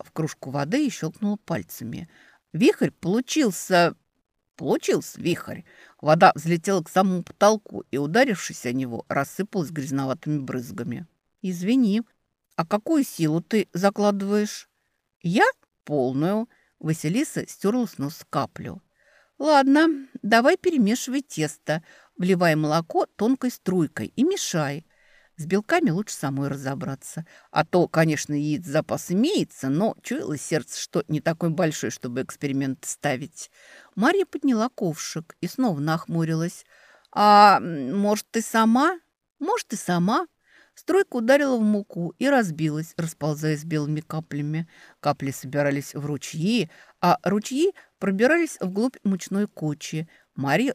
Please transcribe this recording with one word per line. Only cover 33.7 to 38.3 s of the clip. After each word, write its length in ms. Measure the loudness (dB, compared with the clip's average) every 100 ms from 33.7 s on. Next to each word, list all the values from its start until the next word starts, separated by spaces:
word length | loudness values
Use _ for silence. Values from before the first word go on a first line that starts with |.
| -20 -12 0
Марья 300 | 2 2 -2
подняла 440 | -2 0 0 -2
ковшик 640 | -2 -4 -4 -8 -12 -14 -10
и 60 | -8
снова 320 | -2 0 0
нахмурилась. 880 | -2 -2 -2 -2 0 -2 -4 -8 -20 _ _ _ _
"А, 460 | 2 6 10 10 8
м, 380 | 2 -6 -4 -2
может, 300 | 0 0
ты 120 | -2